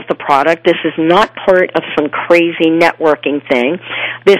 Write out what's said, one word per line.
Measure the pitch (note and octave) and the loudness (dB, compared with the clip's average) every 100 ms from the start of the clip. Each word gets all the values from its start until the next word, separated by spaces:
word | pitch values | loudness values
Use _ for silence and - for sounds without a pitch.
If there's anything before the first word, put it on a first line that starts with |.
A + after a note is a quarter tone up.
| D3+ | -2
the | - | -6
product. | - C#3+ D3+ E3 | 0 0 2 0
This | F#3 - E3 | 0 -2 -2
is | D3+ | -2
not | D#3+ F3+ A3 - | 2 2 2 -2
part | - F#3 F3+ E3 | 0 2 2 -2
of | - - | -4 -4
some | D3 | -4
crazy | - - F3 E3+ E3 E3 | -4 2 2 2 0 0
networking | E3 E3+ - D#3 D3 C#3+ C#3+ - | 2 0 0 0 0 -2 -6 -2
thing. | B2+ B2 F3+ - - - - - | -2 -2 -4 -8 -10 -10 -2 2
This | G3 | 2